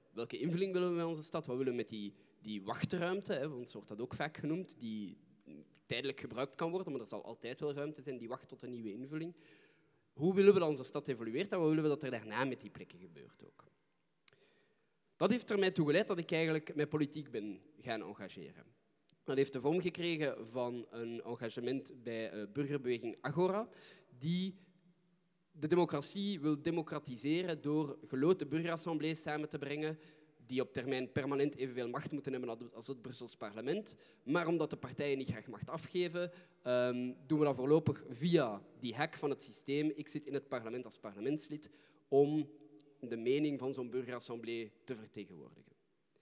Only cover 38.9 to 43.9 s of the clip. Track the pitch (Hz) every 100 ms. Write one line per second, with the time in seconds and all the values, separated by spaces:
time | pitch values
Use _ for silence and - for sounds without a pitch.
38.9 | 101 165 - 147 135 - - - 143 151
39.9 | 151 147 147 135 139 - 127 113 123 113
40.9 | - 107 101 123 196 - 151 - - -
41.9 | _ _ 139 143 151 147 - - - -
42.9 | - 120 117 117 143 151 135 131 131 120